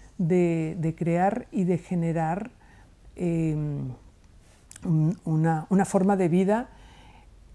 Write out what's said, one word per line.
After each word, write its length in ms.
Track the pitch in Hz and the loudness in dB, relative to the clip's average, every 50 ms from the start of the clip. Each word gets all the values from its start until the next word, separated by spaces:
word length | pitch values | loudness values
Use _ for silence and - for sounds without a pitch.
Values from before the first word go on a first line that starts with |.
| - - - - | -20 -16 -8 -4
de, 580 | 185 156 185 180 180 170 170 165 160 156 165 - | -2 2 2 4 2 2 2 0 -2 -4 -4 -4
de 160 | 156 165 160 | -4 -4 -4
crear 520 | - 170 165 165 170 180 196 202 - - - | -2 -2 -2 0 2 2 0 0 -2 -6 -6
y 140 | - 254 185 | -4 -2 0
de 140 | 175 185 165 | 0 0 -2
generar, 720 | 175 - 185 175 165 165 160 170 160 156 170 190 220 240 - - - - - - - - - _ - - - | -2 -4 -4 -2 -2 0 -2 -2 -2 -2 -2 -4 -6 -10 -14 -20 -20 -20 -20 -20 -20 -20 -20 _ -20 -20 -12
em, 800 | - 180 175 170 165 165 160 151 151 151 147 147 143 135 131 123 - - - - - - - - - - - - - _ - - - - | -6 -4 -2 -2 0 0 0 -2 -2 -4 -4 -4 -6 -8 -8 -10 -12 -18 -20 -20 -20 -20 -20 -20 -20 -20 -20 -20 -20 _ -20 -20 -10 -4
un, 340 | 185 165 156 156 156 202 - - | 0 0 2 2 2 0 -2 -4
una, 420 | - 156 156 160 165 160 156 156 - | -2 0 2 2 2 0 0 -2 0
una 140 | 190 185 196 | 2 2 2
forma 320 | - - 196 185 196 202 | 2 2 2 2 2 2
de 120 | 190 190 170 | 2 2 2
vida, 400 | 160 180 190 185 208 226 254 - - - - - - - - - - - - - - - - - - | 2 2 2 2 0 -2 -2 -6 -14 -20 -20 -20 -20 -20 -20 -20 -20 -20 -20 -20 -20 -20 -20 -20 -20